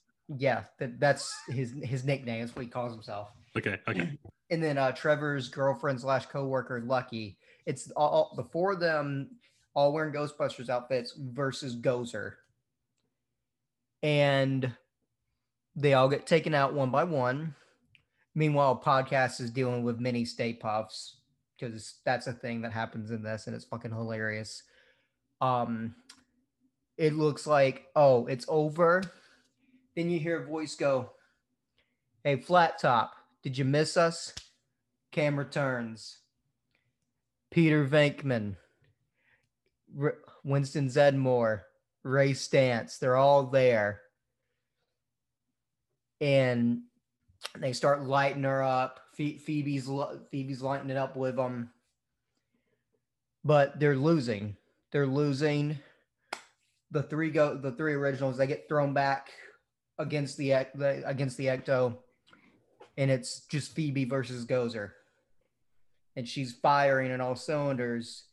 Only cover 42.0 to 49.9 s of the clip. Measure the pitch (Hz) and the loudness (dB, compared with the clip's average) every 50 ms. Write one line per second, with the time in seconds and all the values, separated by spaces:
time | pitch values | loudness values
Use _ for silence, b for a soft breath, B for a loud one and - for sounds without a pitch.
42 | - 131 127 139 139 139 135 135 - - - 143 131 127 120 113 113 - - - | -6 0 2 2 4 2 2 -2 -2 0 4 4 4 4 2 0 -4 -6 -8 -4
43 | 147 127 127 131 135 139 143 143 135 127 131 135 131 127 120 110 104 101 104 - | 0 2 4 6 8 8 8 6 6 4 4 4 6 6 6 4 2 0 -2 -6
44 | - _ _ _ _ _ _ _ _ _ _ _ _ _ _ _ _ _ _ _ | -12 _ _ _ _ _ _ _ _ _ _ _ _ _ _ _ _ _ _ _
45 | _ _ _ _ _ _ _ _ _ _ _ _ _ _ _ _ _ _ _ _ | _ _ _ _ _ _ _ _ _ _ _ _ _ _ _ _ _ _ _ _
46 | _ _ _ - 151 143 139 135 131 127 123 120 120 120 120 120 - - _ _ | _ _ _ -4 0 2 4 4 4 4 2 2 2 2 0 0 -4 -12 _ _
47 | _ _ _ _ _ _ _ - - - - - 156 135 123 - - 147 143 143 | _ _ _ _ _ _ _ -16 -16 -14 -10 -8 -6 -6 -4 0 2 2 2 2
48 | 143 127 135 139 139 143 139 143 135 135 135 135 135 131 131 127 127 131 - - | 0 0 0 2 2 2 0 -2 -2 -2 0 0 0 0 0 0 -2 -4 -6 -12
49 | - _ - - 151 147 151 - - - 156 147 139 143 143 135 123 135 | -20 _ -8 -6 -6 -6 -6 -8 -8 -6 -4 -4 -2 -2 -4 -4 -4 -4